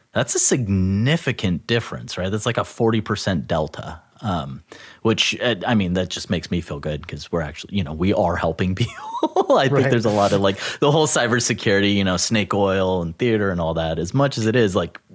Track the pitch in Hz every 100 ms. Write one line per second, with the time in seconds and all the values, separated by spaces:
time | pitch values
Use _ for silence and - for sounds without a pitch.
0 | _ 107 123 359 - 156 101 95 92 98
1 | 123 165 135 - 95 85 - 117 - -
2 | - - 92 104 120 113 95 - 113 113
3 | 104 107 104 87 - 80 76 - - 82
4 | _ _ 110 85 69 65 - - - -
5 | 113 101 - - 120 101 98 110 92 90
6 | 90 - - 87 - 87 - 73 78 76
7 | - 78 - 85 76 - - 101 78 80
8 | 95 104 87 85 85 80 92 95 123 -
9 | - - 320 370 - 233 131 139 135 120
10 | 110 104 101 98 98 98 - - 147 156
11 | 156 156 120 120 - 113 110 98 101 101
12 | 95 90 - 110 95 101 98 95 92 92
13 | 82 - 123 110 98 87 80 80 80 82
14 | 87 135 139 120 110 - 101 95 85 -
15 | _